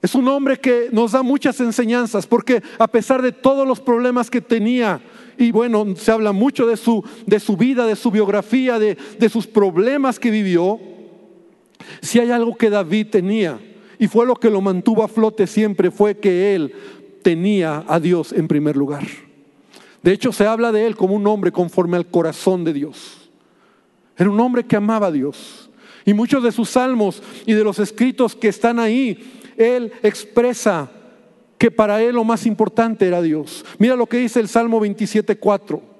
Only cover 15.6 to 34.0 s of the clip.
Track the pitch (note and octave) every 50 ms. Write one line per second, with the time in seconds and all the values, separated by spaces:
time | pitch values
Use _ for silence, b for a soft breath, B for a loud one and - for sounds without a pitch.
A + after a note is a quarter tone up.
15.6 | A3 G#3+ G3+ - F3+ F3+ - - G3+ G#3 G3+ G#3 G#3 G3+ F3+ F3 F#3 G#3 G3 F#3
16.6 | D3+ C3+ B B B B B B B B - - _ - E3+ E3 F3 G3+ G#3+ G3
17.6 | E3+ D#3+ D3+ D3+ D#3 - D#3+ E3+ D#3+ F3+ F3+ E3+ D#3 - - - D#3 D#3+ D#3 D3
18.6 | D3+ D3 D3 C#3 C#3+ C3+ D3 C#3+ - - - - - _ _ _ _ _ _ _
19.6 | _ b b b b b b b - E3+ G3 G3+ - B3+ G3+ - G3+ G#3 A3+ A3+
20.6 | A#3 A#3 A3 G#3+ A3 A#3 G#3+ - F#3+ F#3 G3+ G#3 G3+ G3+ G#3+ G#3 F#3+ F3+ F3 -
21.6 | F3+ E3 - - F3+ E3+ F3 F3 E3+ - - F3 E3 D#3+ D3+ - - F#3+ F#3+ F3+
22.6 | E3+ D#3+ D#3+ C#3+ C#3+ D3+ C3 - - - - - - _ _ _ b b b b
23.6 | b b b b b b b b _ _ _ - F3+ G3+ G3+ G#3 A#3+ B3+ B3 A#3+
24.6 | A#3 A#3+ A#3 G#3 G#3 G#3 A3+ A3 G#3 F#3 D#3+ C#3 C3 D3 - - - - - -
25.6 | - _ B B B B B B B G3+ G#3 G#3 A3+ - D4 C4+ A#3+ A#3+ G#3+ A3+
26.6 | A3+ - - B3+ B3 C4 C4 A#3 G#3+ G3 E3+ - B B B B B - A3 G#3+
27.6 | G#3+ G#3 F3+ G3+ G#3 - - - A#3+ C4 - - B3+ G#3+ - - - G#3+ F#3+ -
28.6 | - A#3 A#3 A#3 A#3 A3 A3 B3+ C4+ A#3+ F3+ - - - - - - - - -
29.6 | A3 A#3 B3 B3 A#3+ G#3+ - - - G#3+ G#3 - - - - A#3+ A#3 B3 A#3+ -
30.6 | - A3 F#3+ E3 C#3+ B2+ - - - - - _ _ _ _ _ _ _ _ _
31.6 | - A3+ A3+ - G#3+ G#3 G3+ G#3+ A3+ A#3+ B3 A#3+ A3 A3 A#3 A3 - A#3 G#3 E3+
32.6 | A3 G#3+ - - A3+ A3+ A3 - G3 F#3 F3 F3 F3 D#3+ D3+ D#3 D3 - - -
33.6 | - B B B G#3 B3 B3+ B3